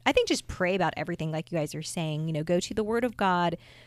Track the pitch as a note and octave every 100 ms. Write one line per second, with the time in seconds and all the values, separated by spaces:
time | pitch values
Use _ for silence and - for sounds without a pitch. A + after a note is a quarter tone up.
0 | C4 B4 A#4 D4+ - - F3+ G3 D#3+ -
1 | F3 E3+ D#3 D#3 - E3 D3+ D#3 D#3 F3
2 | D#3 D3+ D#3+ D#3 D#3 F3 - - G#3+ A#3
3 | B3 - G3 F3 F3 E3+ - -